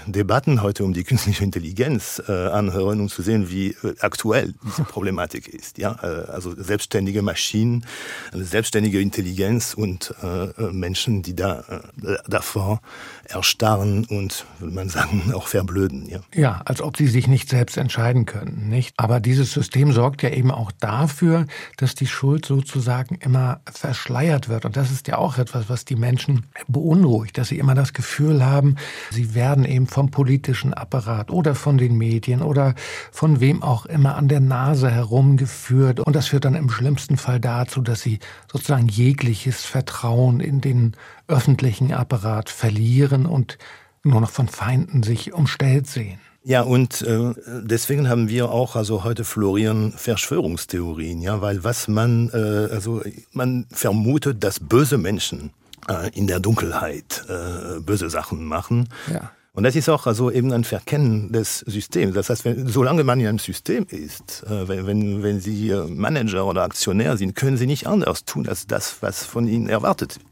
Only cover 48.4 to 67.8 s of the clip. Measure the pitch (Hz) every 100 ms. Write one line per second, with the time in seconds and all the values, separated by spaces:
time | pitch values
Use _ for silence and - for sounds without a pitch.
48.4 | 120 117 123 117 107 107 104 113 117 -
49.4 | 98 101 110 110 107 - - 104 - 170
50.4 | 82 82 - 90 85 80 80 85 87 107
51.4 | 104 101 107 120 - 107 120 117 117 117
52.4 | 107 104 107 110 104 113 101 - - 135
53.4 | 127 127 117 - 120 107 110 147 139 113
54.4 | 98 - 78 - 147 135 92 107 - 76
55.4 | 71 - _ - - 85 87 - 101 90
56.4 | 101 113 82 80 82 73 - - - 90
57.4 | 87 87 87 85 80 104 82 80 - 78
58.4 | 80 80 - 120 120 - - 165 - -
59.4 | _ - 120 127 160 151 123 107 123 120
60.4 | 127 120 117 104 - 147 135 107 104 113
61.4 | 107 - - 101 - - 98 95 - 117
62.4 | 120 113 127 120 127 165 135 127 110 107
63.4 | - - - 226 - - 76 - - -
64.4 | - 104 92 95 95 104 104 101 104 101
65.4 | 95 104 110 98 80 82 104 151 110 95
66.4 | 98 92 90 - - 95 139 113 98 -
67.4 | 135 127 127 147